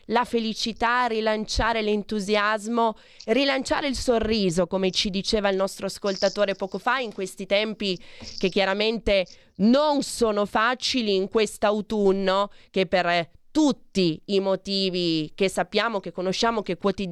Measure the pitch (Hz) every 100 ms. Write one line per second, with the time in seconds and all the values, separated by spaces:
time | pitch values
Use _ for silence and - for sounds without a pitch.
0 | - 226 226 233 220 208 233 - 233 247
1 | 247 226 220 214 214 - 226 226 214 208
2 | 196 214 196 208 208 220 208 233 226 214
3 | - - - 233 277 269 269 311 285 240
4 | - 226 220 220 190 165 175 190 185 -
5 | 214 190 - 220 202 190 190 - 196 -
6 | 202 190 196 208 196 190 196 190 254 262
7 | 226 - 190 - 190 202 220 208 202 175
8 | - - - - 190 202 190 202 214 233
9 | - 196 180 - _ - 208 269 302 285
10 | - - 226 208 202 226 226 254 - 262
11 | 214 190 196 226 208 - 208 214 202 214
12 | 196 196 190 190 202 - - 190 185 185
13 | 175 175 160 - - 302 294 - - -
14 | 175 151 - 196 196 190 196 196 190 180
15 | 175 160 151 - 190 202 175 208 226 208
16 | 180 175 185 180 233 226 196 175 202 -
17 | 175